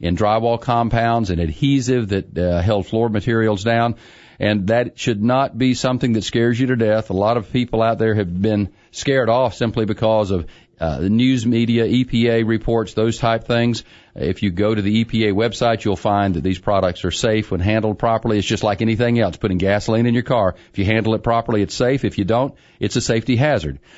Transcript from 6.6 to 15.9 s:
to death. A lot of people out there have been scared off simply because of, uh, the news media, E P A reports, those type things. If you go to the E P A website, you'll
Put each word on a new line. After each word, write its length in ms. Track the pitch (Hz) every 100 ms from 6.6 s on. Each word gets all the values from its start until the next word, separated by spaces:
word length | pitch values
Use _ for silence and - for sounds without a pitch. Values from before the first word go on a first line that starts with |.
| 131
to 80 | 127
death. 360 | 110 110 -
A 20 |
lot 240 | 95 104 120
of 160 | 98
people 300 | 127 120 110
out 160 | 113 113
there 160 | 110 107
have 260 | 92 87
been 280 | 107 104 95 - _
scared 400 | - - 135 113
off 240 | 120 127
simply 320 | - 117 117 107
because 460 | 104 110 110 101
of, 160 | 92 78 - _ -
uh, 200 | 82 69
the 120 | 92
news 340 | 110 127 131 110
media, 400 | 117 117 117 110
E 200 | 123 127
P 220 | 117 117
A 140 | 117
reports, 540 | 110 110 - 117 101 -
those 240 | 113 113
type 240 | 117 113
things. 400 | - 117 120 113 - - - -
If 260 | 69 92
you 80 | 104
go 240 | 87 104
to 80 | 107
the 200 | 101 110
E 40 | 113
P 220 | 110 107
A 40 |
website, 540 | 98 113 104 117 113
you'll 100 | 107